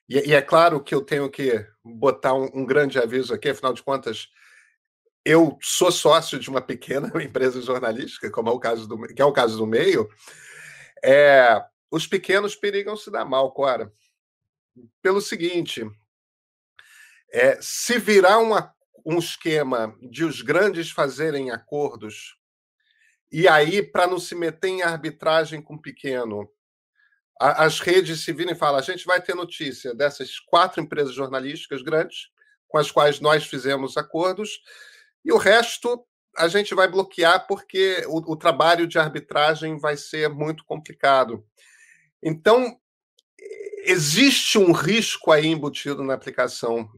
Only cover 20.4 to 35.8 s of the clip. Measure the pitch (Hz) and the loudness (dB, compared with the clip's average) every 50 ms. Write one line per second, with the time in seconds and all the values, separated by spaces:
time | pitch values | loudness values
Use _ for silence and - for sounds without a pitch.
20.4 | - - 147 175 208 202 175 165 160 151 - - 151 139 127 135 156 160 143 139 | -4 -2 0 2 2 0 0 -4 -8 -8 -4 -4 -2 -2 -2 -4 -4 -4 -4 -4
21.4 | 135 127 117 110 - _ 147 147 143 127 120 104 107 107 - - - - - _ | -6 -8 -10 -10 -12 _ -6 -6 -4 -6 -6 -10 -14 -16 -16 -16 -18 -20 -20 _
22.4 | _ _ _ _ _ _ _ _ _ _ _ _ _ _ _ _ _ _ - 156 | _ _ _ _ _ _ _ _ _ _ _ _ _ _ _ _ _ _ -2 2
23.4 | 175 185 160 151 151 160 190 208 196 - - 185 180 180 185 175 180 - 175 175 | 4 6 6 6 4 2 0 -2 -2 -2 0 0 0 0 0 -2 -8 -8 -8 -6
24.4 | 170 160 160 - - 190 185 185 180 170 165 160 143 160 156 _ - 160 160 160 | -6 -6 -6 -4 -6 -4 -4 -2 -2 -2 -4 -4 -6 -10 -10 _ -2 0 2 2
25.4 | 160 143 156 147 147 - 147 - - 156 - _ - 139 131 123 120 110 104 104 | 0 0 -4 -12 -14 -16 -18 -18 -18 -18 -18 _ -8 -6 -6 -4 -4 -6 -6 -8
26.4 | 101 - _ _ _ _ _ _ _ _ _ _ _ _ _ _ _ _ _ - | -10 -12 _ _ _ _ _ _ _ _ _ _ _ _ _ _ _ _ _ 0
27.4 | 123 143 143 147 156 156 151 - - 180 175 185 180 156 160 156 - - 160 139 | 2 2 4 4 2 2 0 0 -2 2 4 4 4 2 0 -8 -8 -8 -8 -6
28.4 | 175 175 165 - 165 147 143 135 135 - 185 - - 175 180 180 180 - 180 180 | -6 -6 -4 -2 0 0 0 0 -2 -4 -6 -8 -4 -2 -2 0 0 -2 -6 -6
29.4 | 175 175 - - 160 139 123 - - 131 120 120 143 143 135 - - - - - | -8 -10 -10 -10 -10 -10 -10 -10 -10 -10 -4 -2 -2 -2 -2 -4 -12 -14 -14 -16
30.4 | - _ - 170 180 185 - 175 156 147 151 147 143 131 123 131 139 127 131 131 | -4 _ 4 4 4 2 0 -4 -8 -6 -4 -4 -4 -4 -4 -6 -8 -6 -6 -6
31.4 | 131 135 151 160 - - 147 131 127 151 156 160 175 - - - - - _ _ | -8 -8 -10 -12 -12 -12 -12 -10 -6 -4 -2 -2 -2 -2 -6 -16 -20 -20 _ _
32.4 | _ _ _ _ _ _ - 151 147 - - 160 147 147 139 123 143 151 156 156 | _ _ _ _ _ _ 0 0 0 0 2 2 4 4 2 2 2 2 2 2
33.4 | 151 - - 135 120 135 139 135 135 131 - 147 - - - 160 175 185 185 190 | 0 -4 -10 -8 -4 -4 -4 -4 -4 -6 -6 -8 -8 -6 -4 -2 -2 -2 -2 -4
34.4 | 214 208 - - _ _ - - - - - _ _ _ _ _ - - 156 143 | -8 -12 -12 -16 _ _ -20 -20 -20 -20 -20 _ _ _ _ _ -2 2 2 4
35.4 | - 185 214 233 226 - - - | 4 6 4 4 4 0 -4 -6